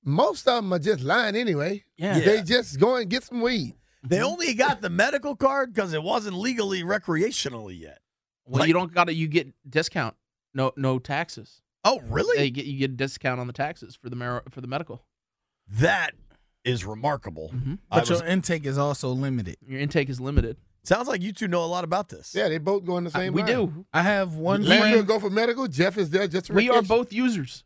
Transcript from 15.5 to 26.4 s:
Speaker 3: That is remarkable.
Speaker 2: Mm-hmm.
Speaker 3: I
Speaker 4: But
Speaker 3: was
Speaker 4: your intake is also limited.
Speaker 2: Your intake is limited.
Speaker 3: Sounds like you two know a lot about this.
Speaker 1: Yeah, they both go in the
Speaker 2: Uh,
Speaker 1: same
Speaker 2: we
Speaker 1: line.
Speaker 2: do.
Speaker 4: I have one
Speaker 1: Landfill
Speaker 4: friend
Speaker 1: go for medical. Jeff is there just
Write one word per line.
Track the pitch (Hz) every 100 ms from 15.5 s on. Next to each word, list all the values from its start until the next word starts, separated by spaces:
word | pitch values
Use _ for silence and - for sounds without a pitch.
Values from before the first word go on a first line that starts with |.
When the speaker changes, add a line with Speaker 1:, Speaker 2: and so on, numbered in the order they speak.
| _ _
Speaker 3:
That | 104 165 196 156 - - _ _ _ 123
is | 123 95
remarkable. | 107 139 143 107 78 80
Speaker 2:
Mm-hmm. | 127 131 190 _
Speaker 3:
I | 110
Speaker 4:
But | 117
Speaker 3:
was | 170
Speaker 4:
your | 165
intake | 185 - 170 139
is | 139
also | 143 139 131
limited. | 127 135 127 90 - 135
Speaker 2:
Your | 135
intake | 143 160 131
is | 123
limited. | 131 143 117 - _ _ -
Speaker 3:
Sounds | 202 254
like | 214
you | 185
two | 196 214
know | 175
a | 165
lot | 175 165
about | 180 208
this. | 76 - 185
Speaker 1:
Yeah, | 208
they | 160
both | 151 202 180
go | 180
in | 175
the |
Speaker 2:
Uh, | 147
Speaker 1:
same | 147
Speaker 2:
we | 151
Speaker 1:
line. | 180
Speaker 2:
do. | 247 196 156 196
Speaker 4:
I | 156
have | 180 202 185 156
one | 165 202
Speaker 1:
Landfill | 208 202
Speaker 4:
friend | 214 226 202
Speaker 1:
go | 220
for | 202
medical. | 202 233 240 262
Jeff | 135 185 202
is | 165
there | 180 196
just | 175